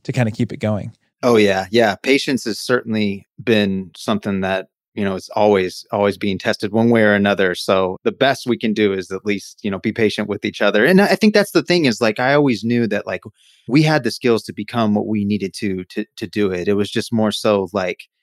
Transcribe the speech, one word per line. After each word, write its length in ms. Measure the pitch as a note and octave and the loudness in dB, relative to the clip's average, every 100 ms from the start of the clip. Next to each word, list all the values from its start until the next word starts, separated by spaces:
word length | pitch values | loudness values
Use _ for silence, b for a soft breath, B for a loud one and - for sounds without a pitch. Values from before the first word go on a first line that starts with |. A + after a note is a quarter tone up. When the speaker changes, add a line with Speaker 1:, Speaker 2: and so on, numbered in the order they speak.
Speaker 1:
to 100 | - | -6
kinda 200 | C3 A#2 | -2 -2
keep 200 | G#2+ A#2+ | 0 -4
it 60 | - | -2
going. 360 | G#2+ G#2 A#2 - _ _ | -4 -4 -6 -14 _ _
Speaker 2:
Oh, 140 | B2+ A2+ | 2 4
yeah. 280 | G2+ F#2+ F#2+ | 4 2 0
Yeah. 240 | A2+ A2+ | 2 2
Patience 500 | F#2 - C3+ - C3 | 2 2 2 2 -2
has 140 | - G2+ | -4 -6
certainly 680 | - B2 - A2 G#2 G2 - - | -2 -2 0 -2 -2 -4 -12 -8
been 480 | A#2 A2 G2+ F#2+ F#2+ - | 0 2 2 -2 -6 -10
something 460 | - G#2 G#2+ G2 | -4 -4 -2 -4
that, 240 | F#2+ F#2+ - _ _ | -2 -4 -6 _ _
you 80 | - | -6
know, 140 | G2+ F#2 | -4 -4
it's 120 | - | -6
always, 560 | - G#2 G2+ F#2 - - | 2 4 4 0 -6 -6
always 260 | G#2+ G2+ G2 | 0 0 0
being 220 | G#2 F#2+ | -4 -2
tested 320 | A#2 G#2 G#2 | -2 -4 -2
one 200 | G#2 A#2 | 0 2
way 120 | A#2 | 4
or 120 | G#2+ | 4
another. 400 | G#2 G2+ G2 F#2+ | 4 2 2 0
So 420 | F2 - F#2+ F#2 F#2+ | 0 0 0 0 -2
the 80 | A#2 | -6
best 340 | G2+ C3 C3 B2+ | 0 0 0 -2
we 120 | A2+ | -2
can 160 | A2+ | -2
do 180 | G#2+ G#2 | 0 0
is 180 | F#2+ F2+ | 0 -6
at 140 | F#2+ | -8
least, 340 | G#2 G2+ - - | -6 -6 -8 -10
you 60 | G#2+ | -8
know, 100 | F#2+ | -4
be 120 | A2 | -4
patient 360 | G#2 G#2+ - G#2 | 0 0 0 -4
with 160 | G2+ | -4
each 160 | G#2 - | -6 -2
other. 240 | G#2 G#2 | 0 4
And 160 | B2+ F#3+ | 4 4
I 160 | G3+ F#3+ | 4 4
think 180 | G#3+ | 4
that's 160 | G#3 G3+ | 2 2
the 140 | F3+ | 0
thing 220 | - F3 C#3+ | 0 2 2
is, 140 | A2 | 2
like, 200 | A2+ G#2+ | 0 0
I 140 | B2+ | 0
always 280 | C#3+ D3 G#2+ | 2 2 0
knew 240 | A2 A#2+ A#2 | 0 0 0
that, 180 | G2+ - | -2 -4
like, 160 | F#2 - b b b - | -8 -10 b b b 0
we 160 | C3 | 2
had 220 | D#3 D3+ | 4 2
the 80 | A#2 | 0
skills 300 | - B2 A2+ | -2 0 0
to 80 | - | -2
become 420 | - G#2 A#2+ A2 | -10 -6 -2 0
what 120 | G#2 G#2 | 0 -2
we 180 | G#2+ | -2
needed 300 | G2+ G#2 F#2+ | -2 -2 -4
to, 300 | - G#2 F#2 | -6 -6 -6
to, 200 | F2+ - G#2 - | -6 -8 -10 -10
to 100 | G2+ | -8
do 240 | G#2 G2+ | -2 0
it. 160 | F#2 F2 | 0 0
It 60 | |
was 160 | G2+ G2+ | 0 0
just 220 | A#2 - | -4 -4
more 200 | A2+ A2 | 0 0
so, 360 | - A2+ G#2 F#2 | 0 0 0 0
like, 320 | G2 F#2 F2 - _ | -2 -4 -6 -14 _